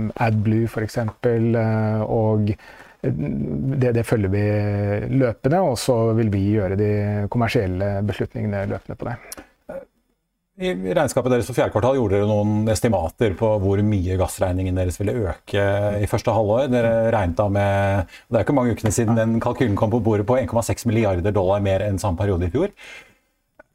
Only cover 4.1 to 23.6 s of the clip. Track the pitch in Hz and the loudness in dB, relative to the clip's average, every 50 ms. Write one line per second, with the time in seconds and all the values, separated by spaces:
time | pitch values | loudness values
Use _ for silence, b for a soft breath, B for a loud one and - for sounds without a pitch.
4.1 | 127 110 101 95 98 101 104 104 104 104 104 104 101 101 104 101 104 107 - 123 | 0 0 0 0 0 0 0 0 0 0 0 0 -2 -2 0 -2 -2 -2 -2 -2
5.1 | 127 135 127 117 107 - - 135 160 190 190 147 117 - - - 123 113 113 113 | 0 0 0 0 -2 -2 -2 0 2 2 2 0 0 -2 0 0 2 2 2 2
6.1 | 110 117 117 107 101 98 95 101 107 110 95 92 98 101 107 104 104 104 104 104 | 2 2 2 2 2 2 2 2 2 0 0 0 0 0 0 0 0 0 0 -2
7.1 | 104 104 101 98 - 120 117 113 - 127 98 92 92 90 98 101 101 98 104 101 | -2 -2 -4 -2 -2 0 0 0 0 0 0 0 -2 -2 -2 -2 -2 -2 -2 -4
8.1 | 95 - 113 - - 117 110 107 101 98 98 104 104 - - - - - - 113 | -2 -4 -6 -6 -6 -6 -4 -4 -4 -4 -4 -6 -6 -8 -10 -14 -12 -10 -8 -10
9.1 | 120 - B B B B B B B B _ - 180 180 - _ _ _ _ _ | -10 -10 B B B B B B B B _ -14 -14 -14 -14 _ _ _ _ _
10.1 | _ _ _ _ _ _ _ _ _ 190 185 180 180 185 185 185 180 175 147 - | _ _ _ _ _ _ _ _ _ -8 -6 -6 -4 -4 -4 -2 0 0 0 0
11.1 | - 131 123 127 127 120 110 - 120 151 131 98 - 107 110 127 139 135 117 95 | 0 -2 0 2 2 2 0 0 0 0 0 2 2 2 2 2 2 2 2 2
12.1 | 98 101 104 107 107 104 104 107 107 107 110 110 107 - - 120 101 92 82 82 | 2 2 2 2 2 2 2 2 0 2 2 0 0 0 0 0 0 0 -2 -4
13.1 | - - 123 104 87 - 113 110 107 104 95 98 98 101 104 107 104 95 85 92 | -2 0 0 0 0 0 0 2 2 2 2 2 2 2 2 2 2 2 0 0
14.1 | 92 92 101 - - - 98 92 90 92 92 92 90 92 90 90 - - 101 104 | 0 0 0 -2 0 -2 -2 0 0 -2 -2 -2 0 0 0 -2 -2 -2 -4 -2
15.1 | 120 123 101 85 - - _ - - 101 101 98 101 101 104 104 104 104 107 - | -2 -2 -2 -4 -6 -8 _ -4 -2 0 0 2 0 0 0 -2 0 -2 -2 -2
16.1 | - 104 - 123 104 110 110 101 110 123 143 127 123 123 117 117 113 113 113 113 | -2 -2 0 0 2 2 2 2 2 2 2 2 2 2 2 2 2 2 2 2
17.1 | 113 107 92 85 85 - 104 101 98 101 101 101 98 98 101 98 98 101 90 - | 2 2 0 0 0 0 0 0 2 2 2 2 2 2 2 2 0 0 -2 -4
18.1 | - - _ - 117 110 104 - 147 135 123 120 107 - - 107 - - 120 107 | -10 -20 _ -2 0 0 2 2 2 2 2 0 0 0 -2 -2 0 2 2 2
19.1 | 117 113 110 113 113 113 - 123 120 - 135 110 98 - 113 107 113 123 95 113 | 2 2 2 2 0 0 0 -2 0 0 0 0 2 0 0 0 0 0 2 2
20.1 | 107 104 101 107 123 131 117 - 117 117 107 - 101 - - 117 107 117 110 98 | 2 0 2 2 0 0 0 0 -2 -2 -2 -2 -4 -2 -2 0 0 2 2 0
21.1 | 92 87 85 104 95 104 90 92 98 104 101 98 95 95 98 104 98 87 - 101 | 0 0 0 0 0 2 2 2 2 2 2 0 0 0 0 -2 -2 -2 -2 -2
22.1 | 85 80 104 104 95 82 90 87 - 139 185 202 - B B B B B B B | -2 0 0 0 0 0 -2 -2 0 -2 -2 -2 -4 B B B B B B B
23.1 | B B B B B B _ _ _ _ | B B B B B B _ _ _ _